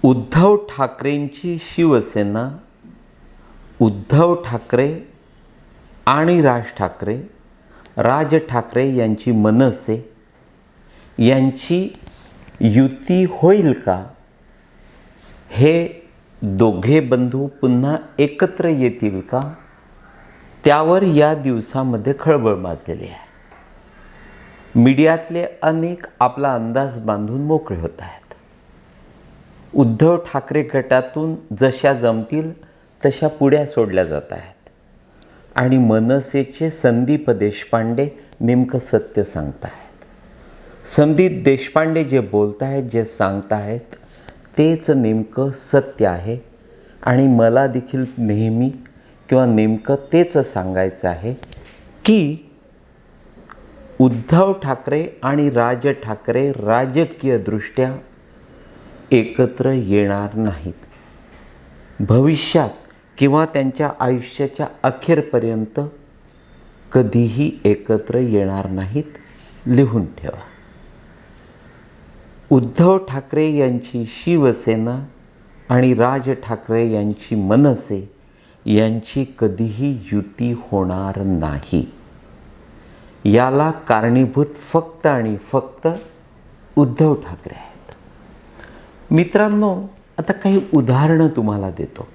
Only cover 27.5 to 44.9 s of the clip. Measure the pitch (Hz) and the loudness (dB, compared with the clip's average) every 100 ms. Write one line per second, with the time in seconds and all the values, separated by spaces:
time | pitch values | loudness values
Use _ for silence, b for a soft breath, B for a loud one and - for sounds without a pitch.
27.5 | 156 - 92 80 - - - _ - _ | -2 -2 -8 -8 -10 -20 -20 _ -20 _
28.5 | _ _ - _ - - - - - - | _ _ -20 _ -20 -20 -20 -20 -20 -20
29.5 | - - - 120 110 160 175 170 139 - | -20 -4 2 2 4 4 2 -2 -8 -2
30.5 | 151 151 135 123 127 127 156 160 160 - | -4 -2 -4 0 0 0 -6 -6 -6 -10
31.5 | 104 131 131 143 131 117 110 107 151 160 | 0 0 2 0 2 0 0 -4 -6 -6
32.5 | 165 b b b _ 139 - 156 151 139 | -12 b b b _ -2 0 -4 2 2
33.5 | 147 147 - 107 92 82 76 - 82 - | 2 0 -2 0 0 0 -4 -8 -14 -16
34.5 | _ _ _ _ _ b b b b b | _ _ _ _ _ b b b b b
35.5 | - 127 131 117 110 113 135 131 139 131 | -2 2 4 4 4 2 0 0 -4 -4
36.5 | - 160 160 127 117 127 147 147 104 104 | -4 -6 0 0 2 0 0 0 0 -2
37.5 | 104 - 117 113 117 147 B B B 117 | -4 -4 -2 -2 -2 -4 B B B 0
38.5 | 123 127 127 - 110 - - 104 85 73 | 2 0 -4 -2 -2 0 -4 -4 -6 -8
39.5 | - - - - - B B B B B | -10 -16 -18 -20 -20 B B B B B
40.5 | B B B - - 151 156 185 123 123 | B B B -2 2 4 4 2 2 2
41.5 | 135 - 156 160 160 143 135 101 104 104 | 0 0 0 0 0 0 0 0 0 0
42.5 | 104 135 139 127 113 110 - 98 98 95 | -2 -4 -4 -2 -4 -4 -2 -2 -2 -4
43.5 | 107 104 117 - - B B B B B | -4 -4 -10 -12 -20 B B B B B
44.5 | - 156 160 160 | 0 2 2 0